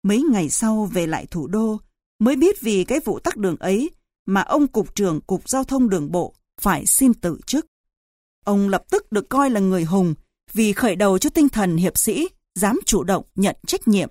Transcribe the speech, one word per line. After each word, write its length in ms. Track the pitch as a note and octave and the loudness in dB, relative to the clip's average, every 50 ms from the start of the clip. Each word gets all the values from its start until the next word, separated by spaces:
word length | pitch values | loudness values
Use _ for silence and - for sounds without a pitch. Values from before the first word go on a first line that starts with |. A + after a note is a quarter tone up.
| - | 0
Mấy 180 | F#3+ G#3 A#3+ | 0 0 2
ngày 280 | D4+ E4 A#3 G3+ E3 C3+ | 2 2 2 2 0 -2
sau 360 | - - A#3 A3 A3 G#3+ G#3+ | -2 -2 0 0 0 -2 -2
về 220 | F#3+ - F3+ E3+ | -2 -2 -2 -2
lại 180 | D#3+ D#3+ B2+ - | -2 -4 -6 -8
thủ 220 | - - E3+ C#3+ | -8 -8 -8 -6
đô, 300 | B2 F#3 A3 A3+ A3 G#3+ G#3+ - _ _ _ _ _ _ _ | -4 -4 -2 -2 -4 -4 -8 -12 _ _ _ _ _ _ _
mới 160 | G#3+ B3 D4 | 2 2 4
biết 260 | C4 D#4 F#4+ G4+ - | 4 4 2 2 0
vì 220 | - A#3 G#3 F#3+ F3+ | -2 0 0 0 0
cái 160 | - B3+ D4+ - | 0 -2 -4 -2
vụ 140 | A3+ E3 A2 | -4 -6 -4
tắc 180 | - E4+ - | -4 -6 -4
đường 180 | A3 G3+ F#3 D#3 | -2 -2 -4 -2
ấy 340 | - - F#3 F#3+ G#3+ C#4 F#4 - _ _ _ _ _ _ | -2 -2 -2 0 0 -2 -4 -8 _ _ _ _ _ _
mà 160 | - F#3+ G3 | -2 0 0
ông 260 | - - - D4 C#4+ | 0 0 2 2 2
cục 280 | C4 - A3 F3 - - | 2 0 -4 -4 -4 -4
trưởng 260 | - G3+ F3+ D#3+ D3+ | -2 -2 0 -2 -4
Cục 280 | - - F#3 E3 - - | -4 -6 -6 -6 -4 -4
Giao 140 | - C4+ C4 | -4 -4 -2
thông 260 | - C4+ C4+ B3+ A3+ | -2 0 0 2 2
Đường 220 | F#3+ E3+ D3 D3 | 2 -2 -2 -2
bộ 220 | E3+ F3+ D#3 - _ _ _ _ _ - | -4 -4 -4 -4 _ _ _ _ _ -4
phải 240 | - G3+ F3+ - - | -2 0 0 0 0
xin 280 | - - - C4+ B3+ A3+ | 0 2 4 4 4 2
từ 260 | - - F3 D#3 - - | 2 -2 -6 -6 -6 -6
chức. 200 | - - D4 - _ _ _ _ _ _ _ _ _ _ _ _ _ _ _ _ | -4 -4 -4 -4 _ _ _ _ _ _ _ _ _ _ _ _ _ _ _ _
Ông 240 | G#3 G3+ G3+ G3+ G3 | 0 0 2 2 2
lập 140 | G3 F#3 - - | 0 -2 -2 -2
tức 220 | - G#4 G4+ _ | -2 -2 -2 _
được 180 | A3 G#3 - _ | -4 -4 -2 _
coi 200 | B3+ C4+ C#4 C4+ | 0 0 2 2
là 100 | A#3+ G#3 | 2 2
người 240 | F#3+ F#3+ F#3 F3+ E3 | 2 2 2 0 0
hùng 300 | D#3+ F#3 G3 F#3 E3+ D3+ - _ _ _ _ _ - - | 0 2 2 2 2 0 -4 _ _ _ _ _ -6 0
vì 200 | G#3 A3 G#3 G3 | 0 2 2 2
khởi 220 | - - A3+ F3 | 0 0 0 2
đầu 220 | F3+ G#3 G3 F#3+ | 2 2 2 2
cho 120 | F#3+ - D4 | 2 0 0
tinh 200 | - E4 D4 C4+ | 2 2 2 4
thần 280 | - A3 G3+ F3+ E3 | 2 2 0 0 2
hiệp 200 | E3 F3+ F3 - | 2 0 0 0
sĩ, 300 | - - A3+ G#3 C4 E4 F#4 _ _ _ _ _ | 0 -2 0 -2 -2 -4 -6 _ _ _ _ _
dám 240 | F3+ G3+ G3 A#3 F#4 - | -2 0 0 0 0 -2
chủ 180 | - A3+ F#3 C#3 | 0 -2 -2 0
động 220 | F3 G3 F3 - _ _ | 0 -2 -2 -4 _ _
nhận 200 | - G3 - - - - | -2 -2 -2 -2 -4 -6
trách 200 | - - F#4+ - | -6 -6 -2 2
nhiệm. 220 | A#3+ G#3 G3 D3+ - | 2 2 2 0 -4